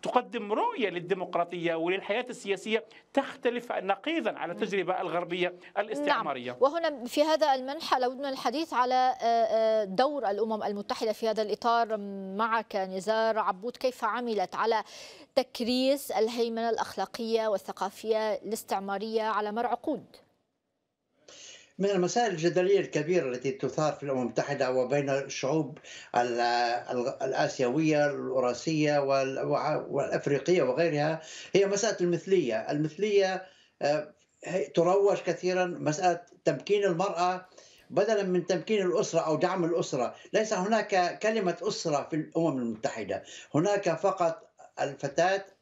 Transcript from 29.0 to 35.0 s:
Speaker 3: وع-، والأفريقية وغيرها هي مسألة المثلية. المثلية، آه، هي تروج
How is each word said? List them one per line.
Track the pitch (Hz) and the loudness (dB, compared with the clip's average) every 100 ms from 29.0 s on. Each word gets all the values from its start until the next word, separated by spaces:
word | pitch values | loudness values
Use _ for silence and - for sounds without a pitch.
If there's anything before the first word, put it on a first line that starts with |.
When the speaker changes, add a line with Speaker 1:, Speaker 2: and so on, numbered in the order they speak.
| 139 135 135 135 143 | 2 2 2 -2 0
Speaker 3:
وع-، | 143 131 151 - | 0 0 -2 -2
والأفريقية | 139 - - - 143 - 180 | -4 -2 -2 0 0 2 2
وغيرها | 131 127 170 147 151 160 - - - | 2 2 2 2 0 -2 -6 -16 0
هي | 185 196 | 2 4
مسألة | 202 - - | 2 0 0
المثلية. | 175 170 185 190 131 110 - | 0 0 2 2 2 -2 -2
المثلية، | 147 156 151 214 202 190 185 - - _ _ | -2 -2 -2 2 4 4 0 -8 -20 _ _
آه، | 143 151 151 - _ _ | 0 0 -2 -14 _ _
هي | - 185 - | -4 -2 0
تروج | - 170 196 | 2 4 6